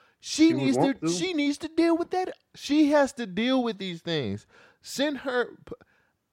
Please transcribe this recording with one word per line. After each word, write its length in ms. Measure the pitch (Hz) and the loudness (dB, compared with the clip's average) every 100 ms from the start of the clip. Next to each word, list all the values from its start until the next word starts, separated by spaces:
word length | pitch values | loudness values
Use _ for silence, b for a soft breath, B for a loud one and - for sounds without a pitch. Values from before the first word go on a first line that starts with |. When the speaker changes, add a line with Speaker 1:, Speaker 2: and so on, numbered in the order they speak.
| b b | b b
Speaker 1:
She 300 | - - 320 | -10 2 4
Speaker 2:
She 40 | |
would 100 | 139 | 4
Speaker 1:
needs 140 | 135 254 | 0 2
to, 40 | |
Speaker 2:
want 180 | 277 - | 2 0
to. 80 | - | -4
Speaker 1:
she 240 | 180 370 | -4 -4
needs 240 | 320 285 285 | -2 -2 -2
to 100 | 311 | -4
deal 300 | 320 330 330 | 0 2 2
with 140 | 349 | -2
that. 200 | 370 370 - _ - | -4 -4 -8 _ -16
She 360 | - 294 285 | 0 2 4
has 200 | 294 269 | 4 2
to 120 | - 226 | -2 -6
deal 360 | 180 240 262 | -2 2 2
with 140 | 233 202 | 0 -4
these 220 | 190 170 | -8 -8
things. 440 | 170 160 113 101 - b b b | -4 -2 -2 -6 -10 b b b
Send 360 | - - 294 269 | -14 -4 -2 -2
her. 280 | 269 247 233 - - | -4 -2 -4 -8 -18
p-, 80 | - _ _ _ _ _ | -18 _ _ _ _ _